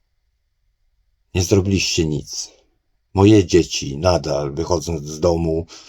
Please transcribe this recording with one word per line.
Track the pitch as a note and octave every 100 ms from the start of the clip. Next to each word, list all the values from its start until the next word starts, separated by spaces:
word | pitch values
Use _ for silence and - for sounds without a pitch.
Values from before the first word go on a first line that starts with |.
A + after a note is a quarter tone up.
| _ _ _ _ _ _ _ _ _ _ _ _ _
Nie | F#2
zrobiliście | F2+ G2 F#2+ F#2+ - - D#2+
nic. | D2 - - - _ _ _ _ _ _
Moje | F#2+ G2+ G#2+ E2+
dzieci | F2+ D2+ - D2+ C#2
nadal, | F2 F2 D2 C#2+ D2
wychodząc | C#2+ E2 F2 D2+ E2 D2
z | D#2
domu, | F2 E2+ E2 D#2+ E2 -